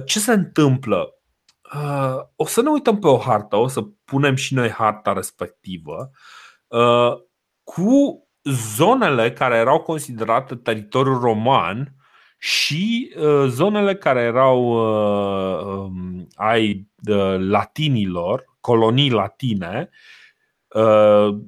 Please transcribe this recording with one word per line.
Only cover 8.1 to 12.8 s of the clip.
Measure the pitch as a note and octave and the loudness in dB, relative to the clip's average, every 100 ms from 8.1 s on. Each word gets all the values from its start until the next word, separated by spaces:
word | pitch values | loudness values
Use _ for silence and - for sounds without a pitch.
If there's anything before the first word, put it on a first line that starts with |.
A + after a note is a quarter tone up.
| - _ _ C#3+ C3 A2 G#2+ | -2 _ _ -6 -4 -4 0
zonele | F3+ C4 F#3+ B2+ A#2 | 2 2 2 2 0
care | B2 C3 A#2 | 0 0 2
erau | A#2 D#3 | 2 0
considerate | - D#3 C3+ A2+ A2 A#2+ C3+ B2+ | 0 -8 -8 -6 -2 -2 -2 -8
teritoriul | - A2 G#2 C3 C3+ B2+ | -6 -6 -4 -2 0 0
roman | B2 G#2+ A2+ G#2+ E2+ G#2+ C#3+ - _ _ _ _ | 0 0 2 0 0 -6 -10 -16 _ _ _ _
și, | - - - D3 | -6 -4 -4 -4